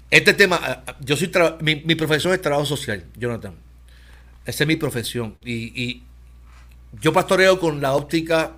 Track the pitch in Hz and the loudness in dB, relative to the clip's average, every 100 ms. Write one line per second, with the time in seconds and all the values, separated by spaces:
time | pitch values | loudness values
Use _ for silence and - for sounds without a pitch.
0 | - 147 202 190 196 170 135 127 - - | 2 4 4 4 4 2 -2 -8 -10 -12
1 | 135 143 180 190 165 - 156 151 160 160 | -4 -2 0 2 2 0 -4 -2 -2 -2
2 | 156 151 170 185 156 143 143 143 - 104 | 0 0 0 0 0 0 -2 -4 -6 -8
3 | - - 120 113 98 80 - - - - | -10 -8 -6 -6 -10 -16 -20 -20 -20 -20
4 | - - - - - - 151 160 143 123 | -20 -20 -20 -16 -12 -2 0 0 -2 -6
5 | 110 120 113 98 123 117 113 117 123 120 | -6 -6 -8 -10 -10 -8 -8 -8 -8 -8
6 | - - - - - - - - - - | -16 -20 -20 -20 -20 -20 -20 -20 -20 -4
7 | 156 160 175 185 190 185 165 147 139 139 | 0 2 2 4 6 4 0 0 0 -2
8 | 143 165 160 165 151 | 0 -4 0 0 0